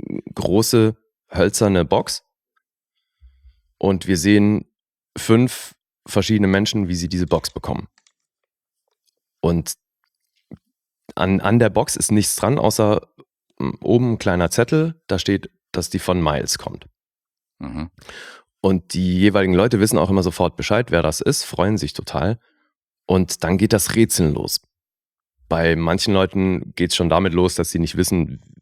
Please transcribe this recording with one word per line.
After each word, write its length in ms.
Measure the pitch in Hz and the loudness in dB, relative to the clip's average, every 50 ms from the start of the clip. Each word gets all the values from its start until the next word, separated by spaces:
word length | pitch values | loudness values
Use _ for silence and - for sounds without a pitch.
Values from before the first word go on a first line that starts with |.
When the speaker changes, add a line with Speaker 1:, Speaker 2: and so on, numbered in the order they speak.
| - - - - - - - | -12 -10 -10 -12 -12 -12 -10
Speaker 1:
große 640 | - - - 87 107 113 - - 113 110 110 113 _ _ _ _ _ _ _ | -10 -6 0 0 2 2 4 4 4 4 2 0 _ _ _ _ _ _ _
hölzerne 520 | - 98 90 101 - - 117 101 95 90 82 | 0 0 0 2 2 2 2 2 4 2 2
Box. 400 | - - 117 - - - - _ _ _ _ _ _ _ _ _ _ _ _ _ _ _ _ _ _ _ _ _ - _ _ _ - _ _ _ _ _ - | 2 0 0 0 -2 -10 -10 _ _ _ _ _ _ _ _ _ _ _ _ _ _ _ _ _ _ _ _ _ -20 _ _ _ -20 _ _ _ _ _ -2
Und 280 | - 98 95 85 - | 0 0 0 0 -2
wir 100 | 92 95 | -2 -2
sehen 500 | 82 82 101 104 104 101 104 107 - - _ _ _ _ _ _ _ _ _ - | 0 4 4 4 6 6 4 2 0 -4 _ _ _ _ _ _ _ _ _ -14
fünf 580 | - - - 113 117 123 123 - - - - _ _ _ _ _ _ _ | -10 0 2 4 4 4 2 -2 -10 -14 -18 _ _ _ _ _ _ _
verschiedene 420 | - - 104 90 - 110 101 104 95 | -4 -2 -2 0 2 2 2 2 2
Menschen, 400 | 95 98 104 - - 107 98 85 | 2 2 0 0 -2 -4 -2 -2
wie 60 | 90 | -4
sie 140 | 85 90 80 | -4 -4 -4
diese 180 | 87 90 87 | -2 -2 -2
Box 240 | - - - - - | 0 -2 -2 -2 -4
bekommen. 380 | - - - - 64 - - - _ _ _ _ _ _ _ _ _ _ _ _ _ _ _ _ _ _ _ _ _ _ _ _ _ _ _ _ _ - | -12 -10 -8 -8 -8 -8 -8 -14 _ _ _ _ _ _ _ _ _ _ _ _ _ _ _ _ _ _ _ _ _ _ _ _ _ _ _ _ _ -4
Und 340 | - 85 85 85 - - - _ _ _ _ _ _ _ _ _ _ _ _ _ _ _ - _ _ _ _ _ _ _ _ _ _ - - | -2 0 0 0 -2 -6 -12 _ _ _ _ _ _ _ _ _ _ _ _ _ _ _ -20 _ _ _ _ _ _ _ _ _ _ -14 -6
an, 260 | - 87 95 98 90 | -2 0 0 0 2
an 180 | - 98 110 120 | 2 2 4 4
der 120 | 117 104 | 4 4
Box 260 | - 110 135 - - | 2 0 -2 -2 -4
ist 160 | - - - | -4 -2 2
nichts 240 | 107 107 98 - - | 2 2 2 0 -2
dran, 220 | - - 107 135 - | -2 0 0 0 2
außer, 480 | - 110 - - 107 104 104 - - _ _ _ - _ _ _ _ _ _ - | 2 0 2 2 2 2 2 0 -2 _ _ _ -20 _ _ _ _ _ _ -8
mm, 120 | - 65 - - | -6 -6 -6 -6
oben 320 | - - 110 120 127 120 | -2 2 2 2 2 2
ein 60 | 113 - | -2 -2
kleiner 320 | - 101 87 87 87 85 | 0 0 0 2 0 0
Zettel, 500 | - - 117 - 160 156 160 165 160 _ _ | 0 0 0 2 2 0 0 0 -4 _ _
da 120 | - 95 92 | -6 -6 -4
steht, 320 | - - 98 95 - - _ _ _ _ | 0 0 -2 -2 -2 -10 _ _ _ _
dass 160 | - 90 85 - | -8 -8 -8 -4
die 100 | - 98 | -6 -6
von 240 | - - 92 90 | -2 0 0 0
Miles 360 | 82 78 76 65 - - - - | 0 0 0 -2 -4 -4 -6 -6
kommt. 280 | - - 50 50 - - _ _ _ _ _ _ _ _ _ _ _ _ _ - | -8 -12 -12 -12 -18 -20 _ _ _ _ _ _ _ _ _ _ _ _ _ -14
Speaker 2:
Mhm. 320 | 76 71 - 73 78 87 _ - - - - - - - - - _ _ _ - | -14 -10 -8 -10 -10 -10 _ -20 -20 -20 -20 -20 -20 -20 -20 -20 _ _ _ -2
Speaker 1:
Und 320 | - 95 95 87 - - | 0 0 0 0 -2 -4
die 260 | - 87 92 90 90 90 | -6 -2 -2 0 2 4
jeweiligen 360 | 98 104 98 101 95 92 90 | 2 4 4 4 2 4 4
Leute 260 | 90 107 120 117 98 | 4 4 4 4 2
wissen 180 | 104 107 - 76 | 2 2 2 2
auch 120 | 80 92 | 2 2
immer 120 | 95 98 | 2 2
sofort 340 | 85 92 - - 90 82 - | 2 0 0 0 -2 -2 -2
Bescheid, 340 | - - - 104 117 120 - | -4 -4 -2 0 0 0 0
wer 120 | - 85 | 0 0
das 180 | 80 78 78 - | 0 0 -2 -2
ist, 240 | - - 143 - - | -2 -2 -2 -2 -4
freuen 340 | - - - 90 101 110 87 | -8 -4 -2 0 0 0 -2
sich 160 | 71 73 - | -4 -6 -8
total. 440 | - - - - 69 76 98 117 - _ _ _ _ _ _ _ _ _ _ _ _ _ | -10 -12 -6 -4 -2 -2 -2 -4 -6 _ _ _ _ _ _ _ _ _ _ _ _ _
Und 380 | - 95 92 90 - - - - | 0 2 2 2 0 -4 -6 -2
dann 120 | 80 92 | 0 0
geht 160 | 90 104 110 | 2 2 2
das 240 | 113 98 - - - | 2 2 0 0 2
Rätseln 380 | 113 113 - - - 87 76 71 | 2 2 2 2 0 0 0 0
los. 260 | - 50 - - - _ _ _ _ _ _ _ _ _ _ _ _ _ _ _ _ _ - | -2 -4 -6 -6 -8 _ _ _ _ _ _ _ _ _ _ _ _ _ _ _ _ _ -4
Bei 260 | 82 82 82 82 82 | -2 0 2 2 2
manchen 380 | 82 82 82 87 98 - 113 98 | 2 0 0 0 0 0 0 2
Leuten 580 | 95 95 92 - 98 95 95 92 - - - - | 2 0 0 0 0 0 0 0 -2 -6 -10 -4
geht's 180 | - 90 85 - | -4 -2 -2 0
schon 140 | - 90 82 | -2 0 2
damit 240 | 80 87 95 92 | 2 2 2 2
los, 220 | 82 90 90 92 - | 2 2 2 2 0
dass 160 | - 85 - | -2 -4 -4
sie 80 | - 85 | -2 -2
nicht 160 | 82 80 - | -2 -2 -2
wissen, 440 | - 90 - 98 87 78 67 67 - _ _ - - | -2 -2 0 0 -2 -2 -4 -6 -14 _ _ -20 -20